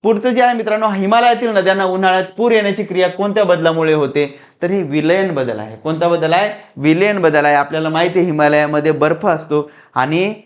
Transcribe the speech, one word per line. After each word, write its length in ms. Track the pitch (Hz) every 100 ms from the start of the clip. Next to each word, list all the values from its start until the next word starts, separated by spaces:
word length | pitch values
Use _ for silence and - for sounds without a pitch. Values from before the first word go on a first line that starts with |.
पुढचं 260 | 208 214 254
जे 140 | 240
आहे 100 | 247
मित्रांनो, 360 | 233 214 214 220
हिमालयातील 600 | 196 196 233 240 233 240
नद्यांना 340 | 208 180 196
उन्हाळ्यात 420 | 190 185 190 185 185 -
पूर 140 | 240
येण्याची 320 | 226 202 196
क्रिया 260 | 202 185 180
कोणत्या 340 | 180 202 208
बदलामुळे 500 | 196 180 165 165 160
होते? 460 | 151 139 147 143 143 - _
तर 100 | 175
ही 120 | 196
विलयन 520 | 160 147 156 185 190 151
बदल 240 | 127 107
आहे. 180 | 107 113
कोणता 300 | 156 160 170
बदल 260 | 170 156
आहे? 200 | 170 208 208 - -
विलयन 440 | 143 160 208 202
बदल 240 | 165 151 143
आहे. 100 | 147
आपल्याला 340 | 139 156 160
माहिती 300 | 160 175 185
आहे 60 | 180
हिमालयामध्ये 680 | 151 147 147 147 151 151
बर्फ 340 | 151 156 165 202
असतो 460 | 156 156 147 147 - - 123
आणि 380 | 131 160 196 214